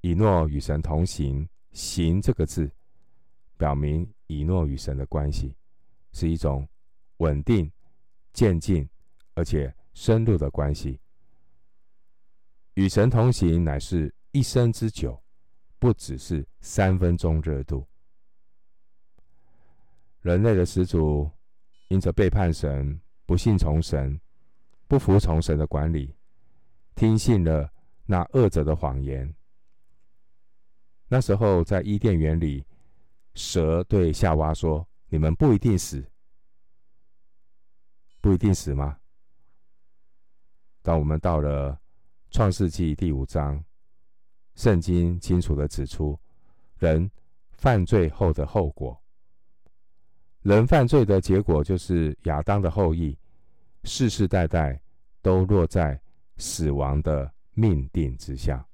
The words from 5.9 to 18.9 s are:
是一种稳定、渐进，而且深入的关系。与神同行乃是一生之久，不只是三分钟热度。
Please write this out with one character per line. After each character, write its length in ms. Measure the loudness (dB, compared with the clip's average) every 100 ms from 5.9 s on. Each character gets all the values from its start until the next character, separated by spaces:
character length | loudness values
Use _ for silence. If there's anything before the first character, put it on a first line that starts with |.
| -20 -20
是 180 | -6 -4
一 80 | -2
种 300 | -2 -4 -6 -16 -20 -20 -20 -2
稳 260 | 0 0
定、 280 | 0 0 0 -8 -20 -20 -20 -20 -18
渐 280 | 0 2 2
进， 280 | 0 -2 -2 -12 -20 -20 -12
而 100 | -6
且 320 | -2 -2 -4 -10 -20
深 300 | -6 0 2
入 140 | 2 0
的 140 | 0
关 240 | -2 -4 -4
系。 240 | -6 -10 -16 -20 -20 -20 -20 -20 -20 -20 -20 -20 -20 -20 -20 -20 -20 -20 -10 0
与 120 | 0
神 220 | 2 2
同 240 | 4 2
行 300 | 2 2 2
乃 160 | 0 -2
是 340 | -4 -4 -4 -8 -4
一 120 | -2
生 280 | 0 2 0
之 200 | 0 -6
久， 300 | -4 -8 -8 -18 -20 -20 -20 -20 -2
不 120 | 0
只 240 | 0 -6 -12
是 300 | -6 -6 -6 -14
三 360 | -6 0 2 2
分 180 | 2 2
钟 240 | 0 0
热 220 | -2 -6
度。 240 | -6 -8 -8 -20 -20 -20 -20 -20 -20 -20 -20 -20 -20